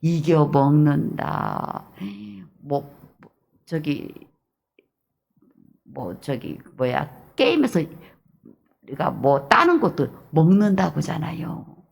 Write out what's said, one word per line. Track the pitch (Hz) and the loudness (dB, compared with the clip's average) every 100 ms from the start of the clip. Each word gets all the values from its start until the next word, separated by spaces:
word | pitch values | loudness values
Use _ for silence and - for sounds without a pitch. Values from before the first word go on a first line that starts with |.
이겨먹는다. | 160 170 156 160 147 147 139 151 151 143 - - - - - - - - - - 196 - 208 - 180 _ | 0 -2 2 2 4 4 4 4 4 2 -2 -4 -6 -4 -4 -6 -8 -10 -14 -14 -14 -12 -16 -18 -20 _
뭐, | 139 143 139 - - _ - _ _ _ _ | -6 -6 -6 -20 -20 _ -20 _ _ _ _
저기, | 165 151 143 - - - _ _ _ _ _ _ _ _ _ _ _ _ _ _ _ | -8 -4 -6 -6 -16 -20 _ _ _ _ _ _ _ _ _ _ _ _ _ _ _
뭐, | _ 135 127 92 | _ -14 -12 -12
저기, | - 131 - 76 - - | -8 -8 -8 -12 -14 -6
뭐야, | 127 127 151 - - - | -4 -2 -6 -12 -20 -2
게임에서 | 494 339 262 180 156 - - _ _ _ - - _ _ | 0 2 2 0 -2 -8 -20 _ _ _ -20 -20 _ _
우리가 | - 135 - | -18 -6 -4
뭐 | - - 196 - | 0 2 2 4
따는 | - 339 349 | 4 6 4
것도 | 202 - 139 - - | 2 0 -4 -4 -4
먹는다고잖아요. | 156 160 190 208 190 180 151 151 - 156 165 165 160 - - _ | 2 6 6 4 2 0 -2 -6 -6 -8 -8 -10 -10 -14 -20 _